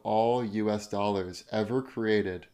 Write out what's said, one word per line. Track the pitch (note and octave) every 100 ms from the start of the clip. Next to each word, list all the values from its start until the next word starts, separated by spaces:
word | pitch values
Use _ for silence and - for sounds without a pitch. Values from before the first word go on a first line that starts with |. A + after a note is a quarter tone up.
all | A2 G#2+ A2+ B2
U | A2+ G#2+ G#2+
S | G#2 -
dollars | G2+ G#2 G2 F2+ F2 -
ever | G#2+ G#2 B2+
created | C3 - A2 G#2+ F#2+ F2+ -